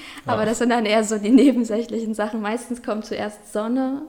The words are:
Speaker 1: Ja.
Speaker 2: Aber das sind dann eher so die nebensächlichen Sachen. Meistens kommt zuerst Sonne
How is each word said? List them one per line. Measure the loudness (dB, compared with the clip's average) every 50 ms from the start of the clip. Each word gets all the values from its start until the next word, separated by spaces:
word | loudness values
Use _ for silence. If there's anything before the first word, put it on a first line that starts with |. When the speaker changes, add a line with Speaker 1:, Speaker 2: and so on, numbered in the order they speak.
| -18 -18 -18 -10 -4 -4
Speaker 1:
Ja. | -2
Speaker 2:
Aber | 0 0
das | 0 0 0
sind | 2 2
dann | 2 2 2
eher | 2 2 2 2
so | 2 -2 -2
die | 2 6
nebensächlichen | 6 8 8 6 4 4 0 0 -2 -4 -4 -4 -6 -6 -4 -4 -4
Sachen. | -4 -4 -4 -4 -4
Meistens | -4 -4 -4 -4 -6 -8 -10 -8 -6
kommt | -6 -6 -4 -6
zuerst | -6 -6 -6 -6 -8 -8 -12 -14 -8 -6
Sonne | -4 -2 0 0 0 0 -2 -2 -4 -8